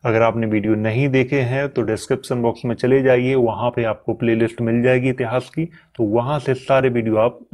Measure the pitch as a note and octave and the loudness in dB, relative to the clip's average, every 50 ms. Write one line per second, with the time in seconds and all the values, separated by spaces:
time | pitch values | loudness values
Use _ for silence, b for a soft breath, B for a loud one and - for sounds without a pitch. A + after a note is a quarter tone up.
0 | - A#2+ A2 A2 A#2 A2+ A2 A#2 A2+ A2 A2 G#2+ G2+ A2 A2 G#2+ G#2+ A2 G#2+ A#2+ | 0 2 2 4 4 2 2 0 -2 0 -2 0 0 0 0 0 0 -2 -2 0
1 | C#3 C#3+ C3 C3+ B2 B2+ D3 C#3 B2+ A#2 C3 C3+ C#3+ C#3 - C3 A2+ G#2+ A2 G2+ | -2 0 2 0 0 0 0 -2 -2 -2 -2 -4 -4 -4 -4 -4 -2 -2 -4 -6
2 | - - C3 B2 - - B2+ B2 A#2 A#2 A2+ - - A#2+ A#2 - - B2 C3 C3+ | -2 -4 -4 -4 -4 -6 -4 -2 0 -2 -2 -2 -6 -6 -4 -2 0 2 2 4
3 | C3 C3 B2+ B2 B2+ C3 C3+ C3+ A#2+ A2 G#2 G2 A#2 B2 - B2 A#2 A2 G#2 - | 4 4 2 2 2 0 2 2 2 0 0 -2 -4 -4 -2 -2 -2 -2 -4 -4
4 | _ - A2 - A#2+ A#2 A2+ A2+ A#2 A2+ - - A#2 A2+ A#2 A#2+ A#2+ B2+ B2+ B2+ | _ -6 -6 -2 0 0 2 2 0 -2 -2 -4 -2 0 0 2 2 2 2 2
5 | B2 C3+ B2+ B2+ B2 A2 A#2+ B2+ B2 - - D#3+ D#3+ E3+ - - _ _ _ - | 2 -2 -2 -2 -4 -2 -2 -4 -4 -4 -6 -6 -6 -6 -8 -20 _ _ _ -2
6 | A2+ G#2 G#2 A#2 A#2 C3 D3+ D3 C3+ C#3 C3 C3 - - C#3 C3+ C3 C3 A#2+ A#2+ | -2 0 2 0 0 0 -2 -2 -2 -2 -4 -4 0 2 2 2 2 2 0 0
7 | A2 A2+ A2 G#2+ A2 B2 - - - _ | 0 0 2 2 2 0 0 -6 -16 _